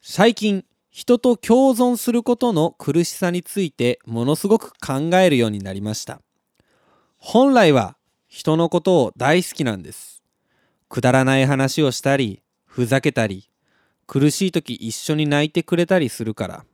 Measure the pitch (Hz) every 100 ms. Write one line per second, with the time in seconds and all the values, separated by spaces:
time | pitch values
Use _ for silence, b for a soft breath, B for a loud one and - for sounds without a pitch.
0 | - - 220 - 208 196 - _ _ -
1 | - 240 254 233 - 233 269 233 247 240
2 | - 233 226 240 247 180 160 _ - 151
3 | 175 - 180 180 - 208 175 - 120 123
4 | - 117 123 156 202 220 - _ - 135
5 | 160 180 185 139 113 104 98 95 104 107
6 | - - _ _ _ _ _ _ _ _
7 | _ _ - 220 277 254 185 135 95 -
8 | _ _ _ - - 156 165 175 190 175
9 | 113 - 127 170 180 - 135 98 71 -
10 | - - _ _ _ _ _ _ _ -
11 | 123 131 131 135 131 135 135 - 147 123
12 | 139 139 117 95 _ _ _ - 120 135
13 | 147 131 110 95 _ _ _ _ _ _
14 | _ 135 147 - 190 170 - 120 113 -
15 | - 151 151 143 156 175 160 175 170 185
16 | 131 - 110 107 92 90 -